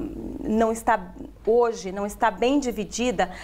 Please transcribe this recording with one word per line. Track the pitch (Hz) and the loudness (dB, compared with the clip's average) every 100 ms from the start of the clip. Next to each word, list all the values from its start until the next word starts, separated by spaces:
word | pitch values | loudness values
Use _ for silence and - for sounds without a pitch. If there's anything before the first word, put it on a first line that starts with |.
| - - - - | -4 -8 -10 -8
não | - 220 226 | -2 2 2
está, | 226 - 220 180 - - - | 2 2 0 0 -14 -16 -6
hoje, | - 233 233 208 185 | 2 4 4 0 -6
não | 196 202 | -4 -6
está | 202 226 | 0 0
bem | 185 233 285 | 2 2 2
dividida | 247 208 196 - 247 196 180 - | 2 -2 -4 -2 0 0 -2 -2